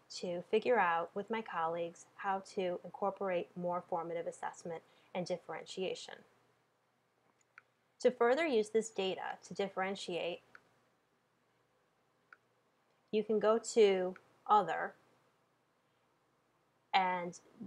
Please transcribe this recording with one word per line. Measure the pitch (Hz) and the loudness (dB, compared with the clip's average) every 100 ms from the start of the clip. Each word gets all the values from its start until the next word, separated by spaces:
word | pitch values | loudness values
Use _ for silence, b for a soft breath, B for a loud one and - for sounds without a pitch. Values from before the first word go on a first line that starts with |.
| _ - | _ -10
to | 185 175 - | -6 -6 -2
figure | 220 226 233 | 0 2 4
out | 175 165 170 | 4 2 -2
with | 202 196 | -6 -6
my | 220 | -6
colleagues | 220 175 165 170 170 - - - | -4 -4 -2 -2 -4 -8 -20 -8
how | 202 190 - | -4 -4 -4
to | - 180 175 | -4 -2 -4
incorporate | 175 - 202 196 196 180 - 180 | -8 -4 -4 -2 -2 -2 -4 -6
more | 175 175 - | -4 -4 -4
formative | 175 165 170 175 | -4 -4 -6 -6
assessment | - 156 - 170 160 - b b | -8 -10 -10 -10 -10 -12 b b
and | 190 | -6
differentiation. | 175 175 - 160 - - 185 - - - - _ _ _ _ _ _ _ _ _ _ _ _ - _ _ _ _ | -2 -4 -4 -10 -10 -6 -4 -4 -10 -16 -20 _ _ _ _ _ _ _ _ _ _ _ _ -20 _ _ _ _
To | 254 | 0
further | 247 240 277 330 | 4 4 4 4
use | 226 208 | 2 2
this | 220 214 | 0 0
data | - 190 170 - - - | -2 -2 -2 -6 -10 -10
to | |
differentiate, | 180 196 185 190 196 - 165 165 - - - _ _ _ _ _ _ _ _ _ _ _ _ _ _ _ _ _ - _ _ _ _ _ _ _ | -6 -4 -2 -4 -4 -6 -4 -4 -6 -12 -20 _ _ _ _ _ _ _ _ _ _ _ _ _ _ _ _ _ -20 _ _ _ _ _ _ _
you | 214 | -4
can | 208 214 | 0 2
go | 208 226 226 | 4 2 2
to | 240 202 185 185 185 - _ - | 6 8 6 0 -4 -16 _ 4
Other, | 208 170 165 175 - _ _ _ _ _ _ _ _ _ _ _ _ _ _ _ _ _ _ _ | 4 4 0 -4 -8 _ _ _ _ _ _ _ _ _ _ _ _ _ _ _ _ _ _ _
and | 196 185 180 175 - - - | 2 2 0 -4 -8 -18 -18